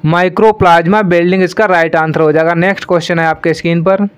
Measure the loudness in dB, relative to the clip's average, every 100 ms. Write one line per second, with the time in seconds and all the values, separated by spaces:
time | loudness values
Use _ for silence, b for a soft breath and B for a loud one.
0 | 0 0 0 2 0 2 4 4 2 0
1 | 2 0 0 0 -2 -2 0 0 0 -2
2 | -2 0 0 2 0 0 -2 -4 -4 -4
3 | -2 -2 -2 -2 -4 -4 -2 -2 0 -2
4 | -2